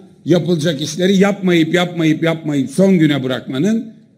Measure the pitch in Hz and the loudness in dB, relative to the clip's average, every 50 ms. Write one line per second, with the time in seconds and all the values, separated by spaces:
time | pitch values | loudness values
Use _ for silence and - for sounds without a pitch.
0 | - - - _ - 135 175 170 147 170 180 151 147 175 151 135 151 - - - | -20 -20 -20 _ 0 0 2 2 2 0 -2 0 -2 -2 -4 -4 -6 -8 -4 -2
1 | 180 196 202 185 202 202 202 202 185 180 175 165 160 160 170 175 180 175 175 165 | 0 2 4 4 2 2 0 0 0 0 2 2 2 2 0 0 -2 -2 -2 0
2 | 160 156 151 143 160 165 165 160 151 151 147 139 127 - - 185 190 196 190 165 | 0 0 0 0 0 -2 -2 -2 -4 -4 -2 -2 -4 -2 0 2 2 4 4 4
3 | 156 147 143 135 127 131 127 113 - - 139 151 170 214 226 226 - - - - | 4 2 2 0 -2 -4 -6 -6 -6 -6 -4 -2 0 0 0 -2 -4 -8 -14 -20
4 | - _ _ | -20 _ _